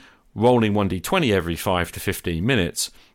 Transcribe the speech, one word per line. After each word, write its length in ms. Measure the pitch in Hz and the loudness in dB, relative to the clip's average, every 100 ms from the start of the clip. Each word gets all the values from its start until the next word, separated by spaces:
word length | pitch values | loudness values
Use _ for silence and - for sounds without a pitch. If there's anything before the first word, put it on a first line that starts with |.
| - _ _ | -10 _ _
rolling 400 | - 117 123 110 | 0 4 4 4
one 140 | 101 98 | 2 0
D 140 | 92 | -2
twenty 320 | - 196 143 | -2 0 2
every 240 | 98 85 82 | 2 0 -4
five 340 | - 90 85 | 0 0 -2
to 80 | - | -6
fifteen 460 | - 90 - 82 101 | -6 -6 -4 -2 0
minutes 460 | 131 85 - - - _ | 0 0 -4 -8 -10 _